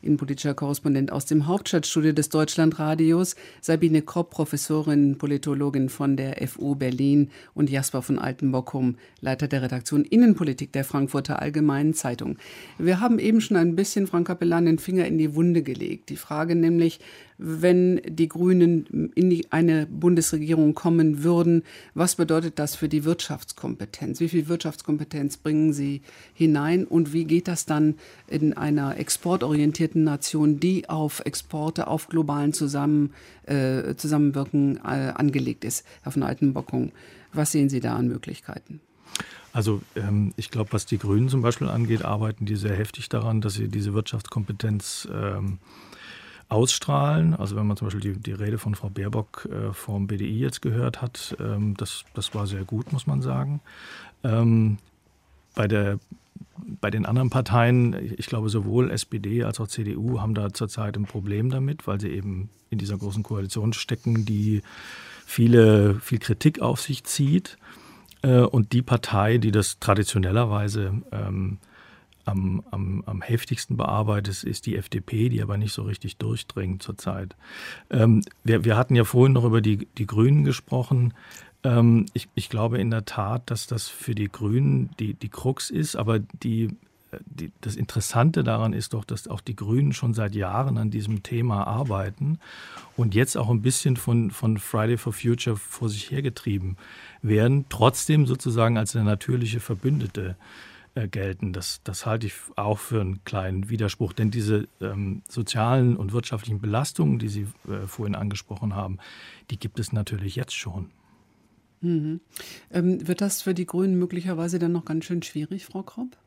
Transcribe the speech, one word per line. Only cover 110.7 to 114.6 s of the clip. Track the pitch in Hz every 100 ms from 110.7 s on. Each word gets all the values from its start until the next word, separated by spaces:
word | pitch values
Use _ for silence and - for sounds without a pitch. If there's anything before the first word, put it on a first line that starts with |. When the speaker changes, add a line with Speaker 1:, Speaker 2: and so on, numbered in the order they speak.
| 92 87 _ _ _ _ _ _ _ _ _
Speaker 1:
Mhm. | 175 165 151 165 _ - - - _
Ähm, | 180 180 185 156
wird | 175
das | 202 -
für | -
die | 180 175
Grünen | 175 190 180
möglicherweise | 180 180 175 165 170
dann | 175